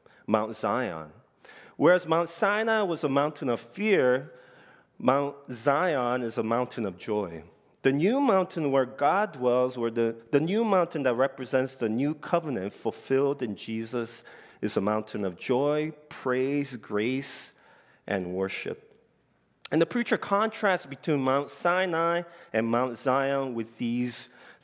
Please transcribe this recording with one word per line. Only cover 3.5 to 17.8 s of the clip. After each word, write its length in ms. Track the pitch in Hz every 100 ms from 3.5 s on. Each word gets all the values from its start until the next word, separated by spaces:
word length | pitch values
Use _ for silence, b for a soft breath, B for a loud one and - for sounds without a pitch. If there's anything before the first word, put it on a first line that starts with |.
of 100 | 117
fear, 720 | - - 214 180 127 131 151 B B B B B B -
Mount 380 | 123 139 143 - -
Zion 720 | 120 143 143 180 143 120 127
is 160 | 117 120
a 40 |
mountain 440 | 110 117 120 - 104
of 100 | 90
joy. 460 | - 104 92 82 - - _ _
The 100 | 135
new 300 | 139 185 262
mountain 500 | 277 190 180 170 147
where 140 | 135 123
God 460 | 110 143 185 208
dwells, 440 | 147 123 123 127 123
where 140 | 117
the, 260 | 113 113 117 -
the 100 | 139
new 240 | 165 208
mountain 380 | 226 190 170 156
that 100 | 131
represents 600 | 120 135 - 123 131 127
the 160 | - 113
new 240 | 113 143
covenant 580 | 156 - 170 160 117 98
fulfilled 680 | - 113 - - 135 139 139
in 120 | 120
Jesus, 680 | 98 - 113 113 123 113 - - B B B
is 160 | 110 107
a 20 |
mountain 460 | 98 107 104 107 98
of 100 | 87
joy, 560 | - 127 143 151 156 156 -
praise, 680 | - 135 127 131 143 139 127
grace, 760 | - 104 113 135 135 - - - b b